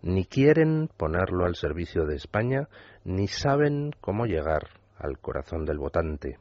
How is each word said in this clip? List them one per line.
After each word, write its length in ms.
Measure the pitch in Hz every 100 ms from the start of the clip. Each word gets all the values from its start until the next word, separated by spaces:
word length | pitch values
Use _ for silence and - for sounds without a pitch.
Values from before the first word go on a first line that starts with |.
ni 220 | 87 92
quieren 640 | 95 - 139 156 160 156 160 _
ponerlo 500 | 78 85 92 90 90
al 80 |
servicio 520 | 87 80 76 85 87 78
de 100 | 73
España, 520 | - 104 117 135 147 - - -
ni 240 | - 92 101
saben 640 | - 143 143 147 143 147 -
cómo 260 | - 101 117
llegar 420 | 82 76 78 - - _ -
al 200 | 76 67
corazón 440 | - 65 73 82
del 140 | 76 76
votante. 600 | 71 87 80 76 71 -